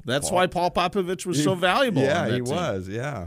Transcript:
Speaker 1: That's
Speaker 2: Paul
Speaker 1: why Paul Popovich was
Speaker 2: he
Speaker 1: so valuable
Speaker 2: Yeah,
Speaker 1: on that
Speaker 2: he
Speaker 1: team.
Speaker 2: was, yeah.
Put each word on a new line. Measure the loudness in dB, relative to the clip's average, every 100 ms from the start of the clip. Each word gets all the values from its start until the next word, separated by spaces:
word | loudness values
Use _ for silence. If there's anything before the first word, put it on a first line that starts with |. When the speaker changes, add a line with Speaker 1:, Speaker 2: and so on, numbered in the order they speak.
Speaker 1:
That's | -4 -2 0
Speaker 2:
Paul | 2
Speaker 1:
why | 2
Paul | 2 0
Popovich | 0 0 0 -2 -4 -2
was | 0
Speaker 2:
he |
Speaker 1:
so | 2
valuable | 2 2 4 2 2
Speaker 2:
Yeah, | 2 2
Speaker 1:
on | 0
that |
Speaker 2:
he | 0
Speaker 1:
team. | 0
Speaker 2:
was, | -2 -2 -2 -4
yeah. | -6 -6 -6